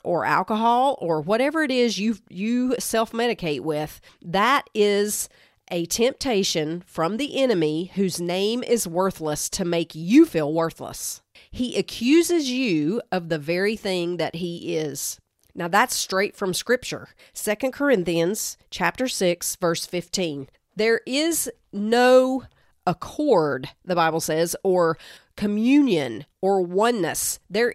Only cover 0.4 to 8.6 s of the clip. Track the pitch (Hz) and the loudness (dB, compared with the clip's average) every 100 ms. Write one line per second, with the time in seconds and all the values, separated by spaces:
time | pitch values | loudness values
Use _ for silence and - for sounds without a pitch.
0.4 | 185 214 226 240 269 - 165 160 151 220 | 2 0 2 4 2 0 -2 -2 0 0
1.4 | 277 320 302 254 240 180 214 220 _ 175 | 2 0 0 2 2 2 -2 -4 _ -6
2.4 | 214 247 254 262 - 226 220 226 240 226 | -2 0 0 -2 -2 -2 -2 -2 -2 -2
3.4 | 170 147 135 151 151 - - _ 175 185 | -4 -4 -4 -4 -6 -10 -20 _ -4 0
4.4 | 220 277 - 220 208 202 208 208 - _ | 2 2 0 2 2 4 0 -4 -8 _
5.4 | _ _ _ 175 170 - 233 - 269 208 | _ _ _ -6 -4 0 0 0 -2 0
6.4 | 196 170 156 175 - - 165 220 285 254 | 0 0 -2 -4 -8 -4 -2 -2 -4 0
7.4 | 262 202 156 156 185 - 196 170 175 180 | 2 2 2 0 -4 -2 -2 -2 -4 -2
8.4 | 202 240 | 0 -2